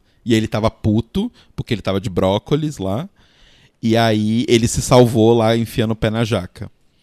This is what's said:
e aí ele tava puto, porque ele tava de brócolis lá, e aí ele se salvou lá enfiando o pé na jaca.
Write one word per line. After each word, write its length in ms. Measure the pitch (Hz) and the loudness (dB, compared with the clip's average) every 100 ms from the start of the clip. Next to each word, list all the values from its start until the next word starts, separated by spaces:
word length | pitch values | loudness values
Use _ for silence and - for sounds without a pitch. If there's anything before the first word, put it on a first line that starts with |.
| _ _ | _ _
e 80 | - | -2
aí 60 | 110 | 0
ele 80 | 110 | 0
tava 200 | 110 110 | -2 -4
puto, 600 | - 107 107 - 185 233 - _ - | -2 -2 0 -2 -4 -6 -8 _ -12
porque 160 | - | -8
ele 100 | 107 | -6
tava 180 | - 98 | -4 -4
de 100 | 101 | -4
brócolis 680 | 87 92 101 - 143 156 135 | -2 0 0 -2 -2 -2 -6
lá, 300 | 95 104 185 _ _ _ _ _ _ _ | -6 -6 -8 _ _ _ _ _ _ _
e 140 | 117 113 | 0 2
aí 480 | 117 107 107 113 - | 2 2 0 0 2
ele 180 | 117 120 | 2 2
se 140 | - | -2
salvou 500 | - 127 123 117 110 | 2 4 6 4 4
lá 240 | 117 110 117 | 4 2 0
enfiando 360 | 113 - 110 | -2 -4 -4
o 40 | 110 | -2
pé 140 | 110 | -4
na 140 | 110 | -2
jaca. 460 | 117 107 90 - 98 - _ _ | -2 -4 -6 -14 -18 -20 _ _